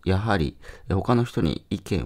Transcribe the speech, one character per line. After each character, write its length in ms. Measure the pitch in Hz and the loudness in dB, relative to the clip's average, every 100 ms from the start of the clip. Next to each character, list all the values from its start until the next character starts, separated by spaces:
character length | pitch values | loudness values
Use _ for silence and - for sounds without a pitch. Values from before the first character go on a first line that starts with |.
や 140 | - 95 | 0 2
は 180 | 110 101 | 2 2
り、 220 | 71 - - - - | 0 -4 -14 -14 -4
え、 40 | |
他 220 | 98 - 123 | -2 2 2
の 80 | |
人 160 | 120 - | 2 0
に 260 | 85 - - | 0 -2 -4
意 100 | 98 | -8
見 240 | - 92 | -2 -2